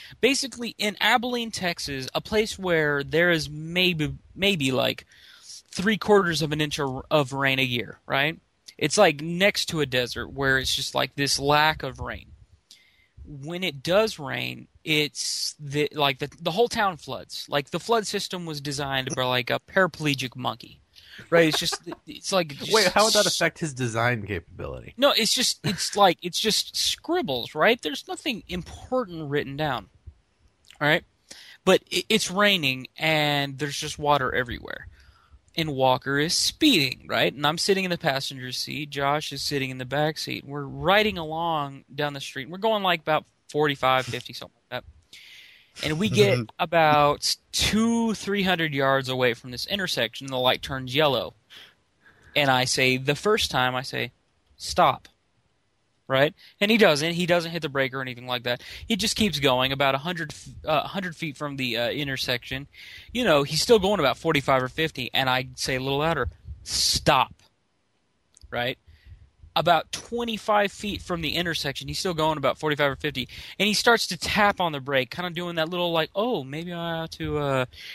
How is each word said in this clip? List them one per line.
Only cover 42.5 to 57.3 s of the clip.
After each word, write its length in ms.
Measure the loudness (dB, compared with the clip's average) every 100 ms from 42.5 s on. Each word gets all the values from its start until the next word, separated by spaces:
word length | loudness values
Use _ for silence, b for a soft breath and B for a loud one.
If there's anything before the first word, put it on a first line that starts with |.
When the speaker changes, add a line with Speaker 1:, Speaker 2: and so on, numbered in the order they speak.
| -2
Speaker 1:
going, 260 | 0 2
like, 180 | 2 0
about 260 | 0 -2 -2 _ -4
forty-five, 560 | 0 2 2 4 4 2
fifty, 260 | -6 -8
something 240 | -14 -16 _ _
like 120 | -12
that. 20 | -12 -20 _ b b b b b b -8
And 140 | -4 -2
we 100 | 2
get 300 | 4 4 4 -2
Speaker 3:
<laughs> 80 | -6
Speaker 1:
about 800 | 0 4 6 6 4 2 -2 -4 _
two, 640 | -2 0 2 2 2 0
three 300 | -2 -2 0
hundred 280 | 2 2 0
yards 380 | 2 4 2 0
away 240 | 2 2
from 160 | 0 -6
this 160 | -10 -6
intersection, 600 | -4 -2 -2 -2 -4 -6
and 60 |
the 60 | 2
light 240 | 2 2
turns 320 | -2 -8 -2
yellow. 400 | 2 4 2 -2 -10 _ B B _ _ _ _ _ -4
And 160 | 2 4
I 140 | 4
say, 320 | 2 2 2 2
the 180 | 0
first 360 | 0 0 0 0
time, 240 | 0 0
I 80 | -2
say, 300 | -6 -6 -8 -10 _ _ _ -12
"Stop." 500 | -2 4 4 2 -8 _ _ _ _ _ _ _ _ _ -2
Right? 260 | 2 2 b b -2
And 100 | 2
he 60 | 6
doesn't. 380 | 6 4 0
He 100 | 0
doesn't 280 | 2